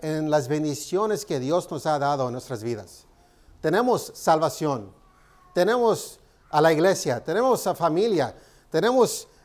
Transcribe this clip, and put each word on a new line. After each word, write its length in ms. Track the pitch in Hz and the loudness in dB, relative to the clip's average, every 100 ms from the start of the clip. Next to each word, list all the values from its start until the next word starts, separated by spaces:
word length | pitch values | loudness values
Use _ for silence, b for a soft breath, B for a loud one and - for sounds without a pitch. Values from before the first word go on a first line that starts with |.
en 280 | 156 156 156 | -6 -4 0
las 180 | 151 127 | 0 0
bendiciones 760 | 151 151 139 - 180 214 208 | -2 -2 -4 -4 -2 0 -2
que 160 | 208 156 | -4 -4
Dios 300 | 175 175 175 | -2 -2 -2
nos 160 | 156 160 | -6 -2
ha 140 | 147 | -2
dado 260 | 139 143 208 | 0 0 -2
en 80 | |
nuestras 300 | 123 - 120 | -6 -8 -8
vidas. 420 | 113 113 92 - _ b b b b b | -6 -8 -10 -20 _ b b b b b
Tenemos 500 | 156 185 247 208 - - | 0 0 2 0 -2 -6
salvación, 760 | - 160 156 - 156 131 98 - _ b b b b | 2 2 2 -2 -4 -4 -8 -20 _ b b b b
tenemos 680 | - 185 247 226 190 - - b b _ | 0 2 2 2 0 -4 -18 b b _
a 100 | 151 | 2
la 120 | 165 | 4
iglesia, 500 | 156 180 185 151 120 | 6 4 2 -2 -4
tenemos 420 | - 180 262 220 196 | -2 0 2 0 -2
a 80 | 175 | 0
familia, 600 | 170 160 226 180 123 - b b b | 0 2 0 0 -2 -6 b b b
tenemos, 580 | 160 214 254 220 - - b | 0 2 4 2 0 -12 b